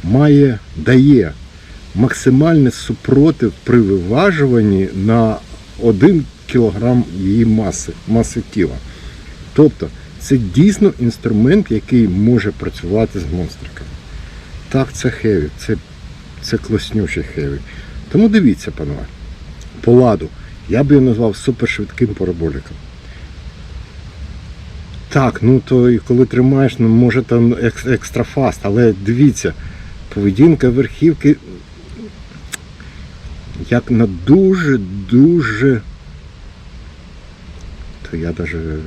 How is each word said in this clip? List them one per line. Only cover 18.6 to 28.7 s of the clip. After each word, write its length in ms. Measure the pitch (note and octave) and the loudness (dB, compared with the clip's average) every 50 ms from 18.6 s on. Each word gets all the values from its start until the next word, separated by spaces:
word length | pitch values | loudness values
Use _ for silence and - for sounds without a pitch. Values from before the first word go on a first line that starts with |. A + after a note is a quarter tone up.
| - - | -6 -12
панове, 360 | - - D#2 C#2+ C#2+ C#2 - - - - - - - - - - - - - - - - | -10 -8 -8 -8 -8 -8 -10 -12 -14 -16 -16 -16 -16 -16 -18 -18 -18 -18 -18 -18 -16 -6
по 120 | - - A#2+ | 0 4 6
ладу, 360 | B2+ B2+ A#2+ G#2+ E2 D#2+ D#2 - - - - - - - - | 6 6 6 2 0 -4 -8 -12 -16 -18 -18 -18 -18 -8 -2
я 160 | F2+ A#2 C#3 | 0 0 2
б 80 | C#3 D3 | 4 4
його 120 | C#3 C3 | 4 6
назвав 320 | B2+ A#2 G#2+ A#2+ A2 G2 | 4 2 2 0 -2 -2
супершвидким 720 | - - - A#2+ - A#2+ A2+ - - G#2 E2+ - - B2+ G#2+ | -2 -4 -4 -2 -2 -4 -4 -4 -6 -8 -10 -4 -4 -2 -2
параболіком. 680 | G#2 - F#2+ F2 F2+ E2 E2 D#2+ C#2 C2+ C2+ - - - - - - - - - - - - - - - - - - - - - - - - - - - - - - - - - - - - - - - - - - - - - - - - - | -2 -4 -4 -4 -4 -2 -4 -4 -4 -6 -10 -12 -18 -18 -18 -20 -20 -20 -20 -20 -20 -18 -18 -18 -18 -18 -18 -18 -18 -18 -18 -16 -16 -16 -16 -16 -18 -18 -18 -18 -16 -16 -16 -16 -16 -16 -16 -16 -18 -18 -18 -16 -16 -16 -16 -16 -16 -16 -16 -2
Так, 300 | - C#3+ C3+ A#2+ - - G#2+ | 0 0 0 0 -2 0 2
ну 200 | A#2 C3 C3 - | 4 4 4 2
то 260 | - C3+ B2+ A#2+ B2 | 2 2 4 4 4
і 80 | A#2+ G#2+ | 2 2
коли 280 | - - B2 A#2+ C3 | 0 0 2 2 2
тримаєш, 480 | A2+ - A#2+ B2+ C3 C3+ C3+ C3+ B2+ - A#2+ | 2 2 2 2 2 4 4 2 0 0 0
ну, 100 | A#2 A2 | 2 4
може, 340 | A2+ A#2 B2 B2 A2 B2+ A#2+ | 4 4 4 4 2 0 -2
там 320 | - B2+ A#2+ A#2 A#2 A#2+ | 0 2 2 4 2 2
екс-, 380 | - A#2+ A#2 - - - B2 B2+ | 2 -2 -4 -4 -4 -2 -2 -2
екстра 320 | G#2+ - - - C3 A#2 | -2 -2 -6 -4 -4 -6
фаст, 360 | - - C#3+ C3+ A#2 - - - | -4 -2 -2 -2 -2 -2 -4 -4
але 320 | G2+ | -2